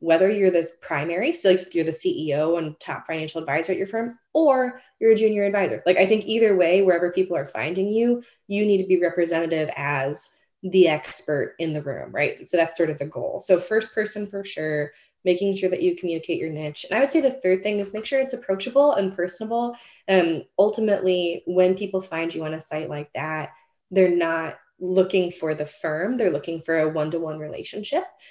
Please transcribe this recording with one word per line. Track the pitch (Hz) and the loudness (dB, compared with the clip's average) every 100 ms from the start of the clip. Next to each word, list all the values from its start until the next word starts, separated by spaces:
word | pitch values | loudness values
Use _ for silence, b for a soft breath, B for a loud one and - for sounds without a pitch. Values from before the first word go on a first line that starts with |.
whether | 165 165 196 | 2 4 4
you're | 208 190 | 4 4
this | 175 165 - | 2 -2 -10
primary, | - 151 156 170 262 | -6 -4 -2 -2 -2
so, | 330 190 | 2 2
like, | 185 - | 2 2
you're | 170 160 | -2 -2
the | |
C | 160 185 - 156 | -2 -4 -2 -2
E | |
O | 143 156 170 | 0 0 0
and | 156 151 | -4 -8
top | - - - | -10 -10 -8
financial | 160 156 165 | -8 -6 -8
advisor | 156 147 165 | -4 -4 -2
at | 185 | -4
your | 196 | -4
firm, | 226 240 - _ | -4 -6 -10 _
or | 311 311 262 247 247 B _ | 2 4 4 0 -6 B _
you're | 226 | 4
a | 214 | 6
junior | 220 208 | 4 2
advisor. | 202 202 185 107 175 | 0 0 0 0 2
Like, | 185 | 4
I | |
think | 190 214 208 | 4 2 0
either | 220 220 | 2 4
way, | 185 170 185 | 4 4 4
wherever | 190 170 175 | 4 4 2
people | 190 185 165 | 0 0 -2
are | 139 | -4
finding | 110 139 180 202 | -6 -4 -2 0
you, | 220 240 240 B B - | 2 2 0 B B -6
you | 202 208 | 0 2
need | 196 | 2
to | 190 | 4
be | 180 | 2
representative | 170 175 170 165 165 160 151 - | 2 0 0 0 0 -2 -4 -4
as | 143 139 139 147 - b b _ | -4 -2 -2 -6 -12 b b _
the | 185 185 165 | 0 4 6
expert | 151 - - - 143 - - | 4 -4 -10 -4 -4 -4 -6
in | 160 | -6
the | 151 | -6
room, | 147 95 65 | -8 -10 -8
right? | 127 147 - - | -2 -2 -4 -2
So | 175 | 0
that's | 160 - | 0 0
sort | 156 | 0
of | 147 | 0
the | 143 | -6
goal. | 131 - - | -6 -6 -6
So | - 175 | 2 2
first | - 220 220 | 4 -2 0
person | - 208 208 208 | -4 -4 -6 -8
for | 196 | -10
sure, | 196 - 156 151 147 b b _ | -10 -8 -4 -2 -4 b b _
making | 185 180 196 190 | 0 2 0 0
sure | 185 | -2
that | 180 | 0
you | 180 170 | 0 0
communicate | 180 165 160 165 | -4 -6 -4 -4
your | 160 | -4
niche. | 151 151 151 - | -6 -8 -10 -4
And | 220 | 0
I | |
would | 277 | 2
say | 320 | 2
the | 269 | 2
third | 254 185 185 | 0 0 2
thing | 214 208 | 0 -4
is | 196 | -4
make | 214 220 | -8 -2
sure | 269 | -2
it's | 269 | -2
approachable | 233 - 190 240 254 294 | -6 -4 -4 0 4 4
and | 247 190 190 | 4 -2 -2
personable. | 180 - 220 233 240 240 B B - | -6 -6 -4 -2 -2 -6 B B 2
Um, | 190 170 160 - - | 4 4 -2 -4 2
ultimately, | 208 214 214 202 185 180 175 170 - | 2 2 0 2 2 0 0 -4 0
when | 180 185 | 4 4
people | 190 196 190 | 2 -2 -4
find | 190 160 165 | -4 -6 -4
you | 160 | -4
on | 156 | -6
a | 156 | -8
site | - 151 147 | -8 -8 -6
like | 147 147 | -8 -8
that, | - 156 156 143 b b _ _ | -8 -6 -6 -8 b b _ _
they're | 185 185 | 4 4
not | 175 165 165 160 - _ _ | 4 0 -2 -6 -10 _ _
looking | 185 185 185 190 175 | 0 2 2 2 0
for | - 160 | -4 -6
the | 156 151 | -4 -6
firm, | - 165 156 196 247 | -6 -6 -4 -4 0
they're | 202 | 0
looking | 143 165 165 | 0 -4 -8
for | 160 165 | -2 0
a | 156 | 0
one-to-one | 160 151 165 160 156 | 0 -4 -4 -6 -8
relationship. | 151 - - 214 208 302 370 _ b | -10 -12 -12 -12 -4 -4 -4 _ b